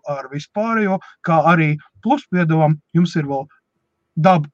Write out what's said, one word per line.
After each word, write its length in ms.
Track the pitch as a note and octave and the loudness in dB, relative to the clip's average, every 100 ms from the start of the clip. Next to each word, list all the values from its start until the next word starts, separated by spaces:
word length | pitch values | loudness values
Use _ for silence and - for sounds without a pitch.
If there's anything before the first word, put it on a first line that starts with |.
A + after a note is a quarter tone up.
| D3 | -6
ar 200 | C#3 C3+ | -10 -8
vispārējo, 680 | C#3+ - G#3 A3+ A3+ G3+ F#3+ - _ | -12 -10 -6 -4 -2 -2 -4 -6 _
kā 180 | E3+ E3 D#3 | 0 2 4
arī 320 | F3 D#3 D3+ _ _ | 4 2 -2 _ _
pluspiedevām 760 | A3 C#4+ - F3+ D#3+ D#3+ D3+ D3+ _ | -2 -2 -2 -2 0 2 2 0 _
jums 220 | E3 E3+ E3 | 0 0 -2
ir 140 | C#3 | -4
vēl 180 | C3+ C#3 _ _ _ _ _ _ E3 | -8 -10 _ _ _ _ _ _ 0
dab 300 | F3+ F3 D3 | 2 2 0